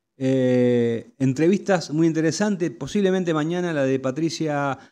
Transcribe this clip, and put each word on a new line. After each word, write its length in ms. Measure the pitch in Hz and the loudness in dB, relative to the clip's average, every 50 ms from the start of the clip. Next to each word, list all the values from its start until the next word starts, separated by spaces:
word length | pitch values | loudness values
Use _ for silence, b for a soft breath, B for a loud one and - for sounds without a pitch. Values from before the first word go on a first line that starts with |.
| _ _ _ | _ _ _
eh, 1000 | - 135 131 135 131 127 127 127 123 123 123 123 120 117 117 117 113 - - - - | -4 -2 0 2 2 2 4 4 4 4 4 4 2 2 0 0 -4 -6 -10 -6 -2
entrevistas 720 | 135 131 131 135 156 170 208 190 202 - 196 170 151 - | 0 0 2 2 2 2 2 2 2 0 0 0 0 -2
muy 140 | 143 156 165 | -2 0 2
interesantes, 640 | 165 156 160 156 160 156 - 208 214 202 165 175 160 | 2 2 2 0 0 0 0 -2 -2 -2 -2 -4 -6
posiblemente 640 | 123 - - 139 - 208 196 190 185 190 185 170 160 | -6 -8 -10 -6 -2 0 0 2 2 0 0 0 0
mañana 400 | 156 147 160 175 180 180 175 165 | 0 0 -2 -2 -2 -2 -2 -2
la 100 | 147 135 | 0 0
de 160 | 131 135 131 | 0 0 0
Patricia 760 | 135 131 127 151 160 165 - - 160 156 147 143 143 139 131 131 B B | -2 -4 -4 -2 -4 -4 -4 -4 -4 -4 -2 -2 -2 -4 -4 -6 B B